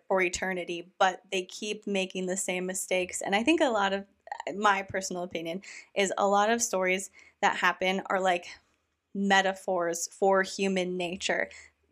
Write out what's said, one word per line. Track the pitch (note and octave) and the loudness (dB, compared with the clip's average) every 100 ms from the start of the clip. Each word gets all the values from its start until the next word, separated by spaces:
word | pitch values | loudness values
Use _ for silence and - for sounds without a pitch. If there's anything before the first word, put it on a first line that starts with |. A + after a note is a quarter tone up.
| - | -2
for | F#3+ | 0
eternity. | F3 - F#3+ F#3 F3 E3+ E3+ - | 0 -2 -4 -4 -6 -8 -8 2
But | F#3+ F3+ _ | 2 2 _
they | F#3+ | -6
keep | F#3 - G#3+ G#3 G#3 | -6 -8 -8 -8 -4
making | G3 F#3 F#3+ F#3 | -2 -2 -4 -4
the | F#3+ | -4
same | - F3+ F#3 | -4 -4 -4
mistakes. | F#3+ - F#3 F3+ - | -6 -2 -2 -2 -6
And | - | -2
I | G3+ | 0
think | A#3 E4+ | 2 2
a | C#4+ | 2
lot | A3 G3 | 2 0
of, | G3 G3 _ - - - | -2 -6 _ -14 -10 -8
my | F#3+ G#3 G3 | 2 4 4
personal | G3 F#3+ F#3+ F3+ | 0 -6 -6 -6
opinion | F3+ F3 E3 F#3 - - - | -6 -6 -6 -8 -10 -18 -6
is | - F#3+ - | 0 0 2
a | G3+ | 4
lot | G3+ G#3 | 4 4
of | A#3 | 2
stories | A#3 F#3+ F#3 F#3 G3 _ - _ | 0 0 2 0 -2 _ -20 _
that | G3 - | 0 4
happen | F3+ F3 F#3 F#3+ - | 2 2 0 0 0
are, | F#3+ | 0
like, | F#3 F3 - - _ _ _ _ _ | 2 0 -2 -18 _ _ _ _ _
metaphors | G3 G3 F#3+ F#3+ F#3+ - F3+ E3+ E3+ - | -4 4 4 4 0 -4 -2 -2 -4 -8
for | - G3 F#3+ | 0 4 4
human | F#3+ - G3 F#3+ F3+ F3+ | 2 0 0 0 -2 -4
nature, | F3 F#3+ - F3 F#3+ - - _ _ | -6 -4 -4 -2 -4 -8 -20 _ _